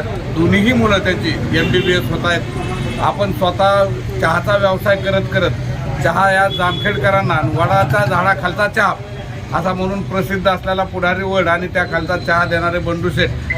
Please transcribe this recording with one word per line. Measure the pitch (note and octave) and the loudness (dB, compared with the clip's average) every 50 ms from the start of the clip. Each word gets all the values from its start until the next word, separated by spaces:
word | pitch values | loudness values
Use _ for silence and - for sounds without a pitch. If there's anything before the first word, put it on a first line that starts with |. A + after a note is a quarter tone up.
| D3+ - - - - C3 C3+ | 2 0 -6 -6 -6 -4 -2
दोन्हीही | D#3 E3 F3 F#3 G3+ G3+ A#3 B3+ | 0 2 4 4 4 4 4 4
मुलं | A#3 A3+ G#3+ G3+ F#3+ | 4 4 4 2 2
त्यांची | - F#3 F3+ - - E3 C#3+ - - - - D#3+ | 2 0 0 0 0 -2 -2 -2 -2 0 0 0
एमबीबीएस | E3 E3+ F3 F3+ F3 F3 F3+ F3+ - - | 2 2 2 2 2 2 2 0 0 -2
होत | E3 E3 - | -2 -2 0
आहेत. | F3 E3+ - - - - - - - - - - - - - | 0 0 -2 -2 -4 -6 -6 -4 -4 -4 -4 -4 -4 -4 -2
आपण | - D#3+ D#3+ - G3+ G3 | -2 -2 0 0 -2 -2
स्वतः | - - F#3+ F3 F3 - G3 G3 G3+ G3+ G3 F#3+ F#3 - - - G3+ F#3+ | 0 0 0 -2 0 2 2 4 4 4 2 2 0 -4 -6 -6 -4 0
चहाचा | F#3 E3 E3 F3 E3+ G#3 G3+ G3+ | 0 0 0 0 0 2 0 2
व्यवसाय | G3+ F#3+ F#3+ F3+ - G3+ G3 | 4 2 2 2 2 2 0
करत | F#3+ F#3+ F#3+ G3 F#3+ - - - | 2 0 0 0 0 0 0 0
करत | F#3+ F3 - - - - - - - - - - - - | 0 0 0 0 -2 -4 -4 -4 -4 -4 -6 -4 0 0
चहा | E3 E3 F3+ G3 G3 | 0 2 4 4 4
या | F#3+ F#3+ G3 G3 F#3+ - | 4 4 2 2 2 0
जामखेडकरांना | F3+ F3+ F3 E3 - G#3 G3+ G3 G3 G3 G3 G3 G3 - E3 | 0 0 0 0 -2 -2 -2 0 2 2 2 2 2 2 0
आणि | D#3 D3+ D#3 - D#3 | 0 0 0 0 0
वडाच्या | E3+ F3 F#3+ G3 F#3+ - - G#3 G#3 | 2 2 4 2 2 2 2 2 2
झाडाखालचा | G3+ F#3 F3 F3+ F#3+ F#3+ F#3 - F3 E3+ G3 G#3 G3+ | 2 2 2 2 2 0 0 0 -4 -2 0 -2 0
चहा | - A3+ G#3 F#3 - - - - - - - - - - - - - | 2 2 2 2 0 -2 -8 -12 -10 -10 -10 -10 -10 -10 -8 -4 -4
असा | D#3+ E3 F#3 F#3 | -2 0 0 -2
म्हणून | F#3 F#3+ F#3+ G3 G3+ | -2 -2 -2 -2 -4
प्रसिद्ध | - - F#3+ F#3+ F3+ - G3 F#3+ F3 G3 | -4 -4 -2 -2 -2 -2 -2 0 0 0
असलेला | F#3 F3 - F#3+ F#3+ F#3+ F#3+ | 0 0 0 -2 -2 -2 -2
पुढारी | F3+ F#3+ F#3 F3 F3 F#3 F#3 G3 | -2 -2 -2 0 0 0 0 -2
वड | F#3+ F#3+ F#3+ F3 E3 | -2 0 0 2 2
आणि | E3+ F3 F3+ F3 | 0 0 -2 -2
त्या | F#3 F#3 F3 | -2 -2 -2
खालचा | - E3 E3 E3 D#3+ F3+ F3 | 0 -2 -4 -2 -2 -4 -4
चहा | - F3 E3+ E3+ F3 | 0 0 2 2 2
देणारे | E3+ E3+ E3 E3 E3+ E3+ F3 | 2 0 0 0 0 -2 -2
बंडू | E3 E3+ F3 E3+ E3+ F3+ | -2 -2 -4 -2 -2 -2
शेठ | D#3 F3+ F3 - - - - - - | 0 0 0 0 -2 -4 -4 -4 -4